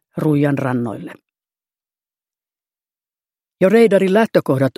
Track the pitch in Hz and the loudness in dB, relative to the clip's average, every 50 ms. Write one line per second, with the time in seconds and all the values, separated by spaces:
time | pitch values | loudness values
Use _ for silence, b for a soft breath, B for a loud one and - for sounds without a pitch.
0 | _ _ - - 156 156 151 143 143 143 139 135 135 127 127 123 120 113 101 - | _ _ -8 -6 -2 -2 0 0 0 -2 -2 -4 -4 -4 -4 -6 -6 -8 -10 -12
1 | - - - - _ _ _ _ _ _ _ _ _ _ _ _ _ _ _ _ | -14 -18 -20 -20 _ _ _ _ _ _ _ _ _ _ _ _ _ _ _ _
2 | _ _ _ _ _ _ _ _ _ _ _ _ _ _ _ _ _ _ _ _ | _ _ _ _ _ _ _ _ _ _ _ _ _ _ _ _ _ _ _ _
3 | _ _ _ _ _ _ _ _ _ _ _ - 180 190 208 233 233 214 196 190 | _ _ _ _ _ _ _ _ _ _ _ 0 0 2 4 4 4 4 4 2
4 | 190 185 185 220 226 - - 175 - - 139 127 135 131 - | 2 2 2 0 0 2 0 -2 0 0 -2 0 -2 -4 -4